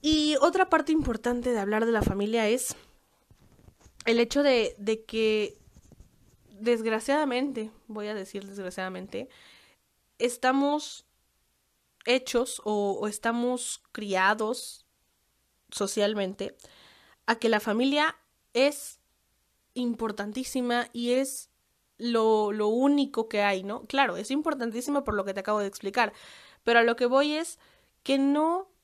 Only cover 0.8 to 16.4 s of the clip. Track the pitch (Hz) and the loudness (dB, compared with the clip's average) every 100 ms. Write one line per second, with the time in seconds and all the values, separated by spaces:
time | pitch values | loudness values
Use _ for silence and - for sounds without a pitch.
0.8 | 311 311 269 220 240 240 247 233 196 214 | 2 0 0 -2 -2 -2 -2 -2 0 0
1.8 | 226 226 208 196 202 233 214 247 - - | 2 2 0 0 -2 0 0 0 -2 -10
2.8 | - _ _ _ _ _ _ _ - _ | -16 _ _ _ _ _ _ _ -20 _
3.8 | - _ - 233 233 285 285 254 214 - | -20 _ 0 2 2 2 4 4 2 -4
4.8 | 202 220 220 220 220 214 208 - - - | -4 -4 -4 -2 0 0 -2 -8 -20 -20
5.8 | _ - - _ _ _ _ 196 214 240 | _ -20 -20 _ _ _ _ -8 -2 0
6.8 | 226 220 214 285 294 247 277 247 220 - | 0 -2 0 0 2 0 -2 -4 -10 -12
7.8 | _ 214 208 214 190 202 196 196 185 180 | _ -10 -8 -8 -8 -12 -12 -10 -10 -8
8.8 | 185 185 190 196 254 - - - _ _ | -8 -8 -10 -10 -10 -16 -20 -20 _ _
9.8 | _ _ _ _ 247 240 254 269 285 294 | _ _ _ _ -4 0 0 2 2 0
10.8 | 294 - _ _ _ _ _ _ _ _ | -4 -16 _ _ _ _ _ _ _ _
11.8 | _ _ - 254 254 240 247 - - 208 | _ _ -2 0 0 -2 -2 -4 -4 -2
12.8 | 202 196 208 202 233 233 240 247 - - | 0 -2 -4 -4 -4 -2 -2 -2 -6 -10
13.8 | _ - 208 190 190 214 220 262 - - | _ -12 -4 2 2 2 -2 -4 -8 -18
14.8 | _ _ _ _ _ _ _ _ _ - | _ _ _ _ _ _ _ _ _ -6
15.8 | 196 - 208 214 190 196 | -4 0 0 0 -4 -4